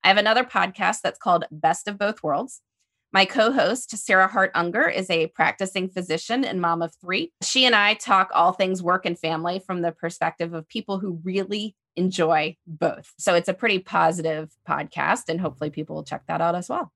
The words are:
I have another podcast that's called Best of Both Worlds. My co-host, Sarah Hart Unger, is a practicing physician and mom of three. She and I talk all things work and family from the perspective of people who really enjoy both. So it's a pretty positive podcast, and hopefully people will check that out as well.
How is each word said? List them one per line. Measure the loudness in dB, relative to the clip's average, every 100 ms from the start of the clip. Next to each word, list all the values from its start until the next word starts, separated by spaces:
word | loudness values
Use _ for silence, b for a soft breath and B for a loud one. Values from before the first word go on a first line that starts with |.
I | 6
have | 4
another | 4 2
podcast | 0 -2 -2 0 -2 0
that's | -4 -4
called | 0 2 0
Best | -2 0 0 -4
of | -4
Both | -4 -2
Worlds. | -4 -4 -4 -12 _ _ _ _ _
My | 2 4
co-host, | 4 4 4 2 0 -6 -12
Sarah | 2 4 4
Hart | 4 0
Unger, | 0 0 0 0
is | 0 0
a | 0 0
practicing | 2 0 2 -4 -4 -4
physician | -6 -4 -4 -2 -2
and | -2 0
mom | 0 0
of | -4 _
three. | -4 -4 -4 _
She | -2 2 4
and | 4
I | 2
talk | 0 2 2 4
all | 4 2
things | 2 -2 0
work | 0 0 0
and | -4
family | -4 -4 -4 -6
from | -6 -4
the | -4
perspective | -4 -10 -4 -4 -4 -6
of | -6 -8
people | -10 -6 -6
who | -6 -6
really | -4 -4 -4 -6 -8 _ _ -2
enjoy | -2 2 2 2 0 -8 -18
both. | -2 -2 -2 -14 _
So | 2 2
it's | 2
a |
pretty | -2 0 -2
positive | 0 2 2 2 -4 -4 -8 _ -6
podcast, | -6 -6 -4 0 0 -2
and | -4
hopefully | -4 -6 -8
people | -8 -10 -10
will |
check | -10 -12 -6
that | -2
out | 0 -2
as | -4
well. | -6 -6